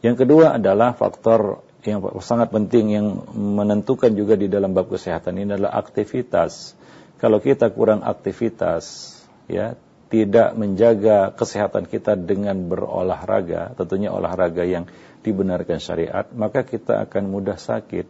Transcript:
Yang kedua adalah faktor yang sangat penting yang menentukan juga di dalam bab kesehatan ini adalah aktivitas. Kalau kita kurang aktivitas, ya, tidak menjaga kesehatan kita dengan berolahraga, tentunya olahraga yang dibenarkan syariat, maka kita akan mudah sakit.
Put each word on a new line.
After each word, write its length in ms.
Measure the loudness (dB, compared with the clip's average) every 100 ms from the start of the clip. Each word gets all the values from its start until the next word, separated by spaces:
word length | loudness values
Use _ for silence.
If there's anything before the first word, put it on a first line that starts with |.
Yang 120 | 2 2
kedua 360 | 6 8 8 6
adalah 320 | 2 4 2
faktor 720 | 2 -4 0 2 4 2 -6 -14 _
yang 240 | -6 -4 -6 -8
sangat 320 | -4 0 0
penting 400 | 0 2 2 2
yang 320 | 0 0 -4 -10
menentukan 800 | -6 -2 0 0 0 0 2 2
juga 240 | 2 2 2
di 160 | 2
dalam 240 | 0 0 0
bab 160 | -2
kesehatan 480 | -6 -4 -6 -6 -6
ini 160 | -6 -4
adalah 240 | -2 -2
aktivitas. 960 | -4 -6 -4 -6 -2 0 0 -4 -20 _ -20 -20 -20 _
Kalau 240 | 2 2
kita 320 | 2 2 2
kurang 320 | 2 2 2
aktivitas, 1120 | 0 -4 -6 -4 -4 -2 -2 -2 -6 -18 -20 -20 _ _ -8
ya, 320 | -6 -6 -10 _ _ _
tidak 400 | 0 4 4 4 2
menjaga 720 | -4 2 4 4 4 4 2
kesehatan 560 | -2 -4 -2 -2 -2 -4
kita 320 | -6 -2 -2
dengan 480 | -2 -4 -2 -4 -4
berolahraga, 1040 | -6 -4 -4 -4 -4 -2 -2 -2 -6 -8 -8
tentunya 320 | -6 -4 -4
olahraga 560 | -4 -4 -2 -2 -2 -2
yang 160 | -4 -6 -16 -20 -10
dibenarkan 560 | -4 -2 0 -2 -4 -6
syariat, 480 | -4 -4 -4 -4 -8 -6
maka 320 | -4 -4 -4
kita 320 | -8 -2 -2 -2
akan 240 | -6 -4
mudah 240 | -6 -6 -8
sakit. 500 | -6 -8 -6 -10 -10